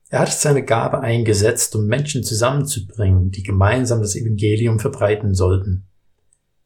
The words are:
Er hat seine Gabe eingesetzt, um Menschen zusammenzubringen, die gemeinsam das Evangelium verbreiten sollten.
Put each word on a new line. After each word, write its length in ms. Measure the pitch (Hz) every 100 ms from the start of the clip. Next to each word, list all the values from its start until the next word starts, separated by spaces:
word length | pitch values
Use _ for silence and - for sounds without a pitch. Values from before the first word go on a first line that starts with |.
| _
Er 100 | 127
hat 140 | -
seine 320 | - 151 139
Gabe 360 | 117 113 131 -
eingesetzt, 760 | 117 117 110 98 107 120 - 107
um 100 | 104
Menschen 380 | 123 147 131
zusammenzubringen, 1080 | 110 107 120 143 - 113 95 - 98 92 92
die 140 | 95
gemeinsam 560 | - 98 101 123 120 117
das 160 | 104 -
Evangelium 640 | 113 104 107 107 117 110
verbreiten 540 | - - 104 107 101
sollten. 520 | 92 92 95 98 92 - _ _ _ _ _ _ _